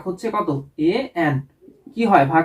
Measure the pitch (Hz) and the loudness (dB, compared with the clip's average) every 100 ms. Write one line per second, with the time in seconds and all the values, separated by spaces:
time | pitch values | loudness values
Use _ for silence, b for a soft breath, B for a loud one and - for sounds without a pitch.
0 | 190 180 226 - - 139 - - 156 233 | -4 -6 -4 -4 -2 -4 -6 -4 -2 -2
1 | 269 175 156 135 - _ - _ - 220 | -4 -4 -2 -2 -6 _ -20 _ -12 -2
2 | 226 185 139 160 | 2 4 4 2